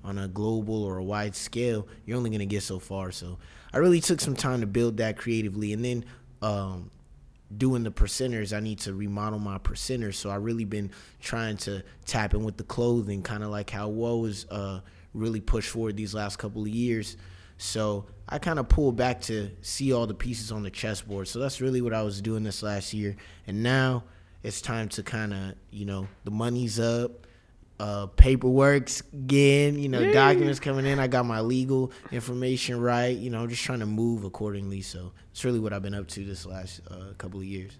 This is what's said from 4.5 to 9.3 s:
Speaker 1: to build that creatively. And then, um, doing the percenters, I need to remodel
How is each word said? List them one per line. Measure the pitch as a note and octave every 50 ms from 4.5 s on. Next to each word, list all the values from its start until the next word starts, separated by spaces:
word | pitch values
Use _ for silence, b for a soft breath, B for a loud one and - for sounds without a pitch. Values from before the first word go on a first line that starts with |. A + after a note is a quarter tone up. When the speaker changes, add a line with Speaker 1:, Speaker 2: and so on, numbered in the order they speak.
| B2+ B2
Speaker 1:
to | A2+ G#2
build | G2 A#2+ A#2 A#2+ A2+ G#2
that | A2+ A2 G#2+ -
creatively. | - A#2+ A#2 A2+ G#2+ G#2 F#2+ G#2 G#2+ G#2
And | G#2 G#2+ A#2
then, | B2 B2 A#2+ A#2 B B B B B - -
um, | - A2 G#2 G2+ G2 F#2+ F#2+ F2+ F2+ F#2+ - - - - - - - - - - - - G2+
doing | G#2 B2+ C3 C3 B2 A#2
the | A2
percenters, | - - - G2 - - C3 B2+ A#2+ A2 G#2+ F#2+ G#2+
I | G#2
need | G#2+ A2 G#2+ G2
to | - G#2 G2
remodel | F#2+ G#2 G2+ G2+ G2+ G#2 G#2+